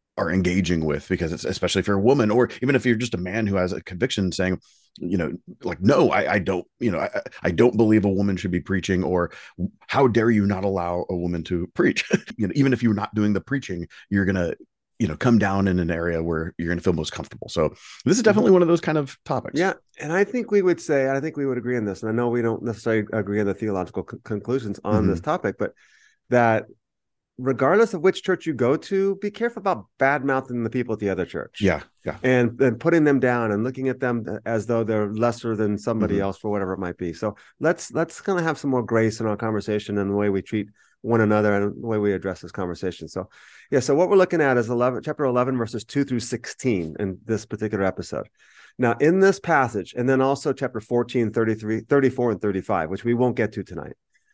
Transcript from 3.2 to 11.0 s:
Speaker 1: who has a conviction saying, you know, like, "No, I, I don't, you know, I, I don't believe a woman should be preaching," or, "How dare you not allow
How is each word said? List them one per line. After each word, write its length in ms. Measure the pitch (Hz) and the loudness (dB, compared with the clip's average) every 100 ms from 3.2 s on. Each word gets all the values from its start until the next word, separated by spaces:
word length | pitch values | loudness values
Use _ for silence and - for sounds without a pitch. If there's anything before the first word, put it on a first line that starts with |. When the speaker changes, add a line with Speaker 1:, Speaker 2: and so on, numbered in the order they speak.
| 92 107 104 | -4 -2 0
Speaker 1:
who 80 | 95 | 0
has 160 | 90 | 0
a 100 | - | -4
conviction 480 | - 90 127 - 92 | -8 -4 -2 0 -2
saying, 300 | 82 92 92 _ _ _ - | 0 0 -2 _ _ _ -10
you 200 | 87 92 | -4 -2
know, 140 | 76 - - - | -2 -6 -14 -12
like, 160 | - 87 | -8 -2
"No, 300 | 98 147 123 | 2 4 4
I, 240 | 73 76 | 2 0
I 40 | 101 | 0
don't, 280 | 85 92 - - | 0 -4 -6 -4
you 140 | 117 | -2
know, 80 | 80 | -2
I, 220 | 101 - - - | -4 -6 -10 -6
I 80 | 85 | -2
don't 260 | 82 120 110 | 4 4 4
believe 280 | 110 110 | 6 6
a 40 | 98 | 4
woman 280 | 95 101 92 | 2 0 0
should 160 | 95 | -2
be 80 | 87 | -2
preaching," 420 | - 95 87 92 | -2 -2 0 0
or, 300 | 80 90 85 - - - 92 - - | 0 0 -2 -6 -16 -8 -8 -8 -4
"How 180 | - 131 | 2 4
dare 240 | 113 113 | 4 4
you 160 | 107 101 | 4 2
not 160 | 92 | 0
allow 440 | 98 95 87 87 | -2 -2 -2 -4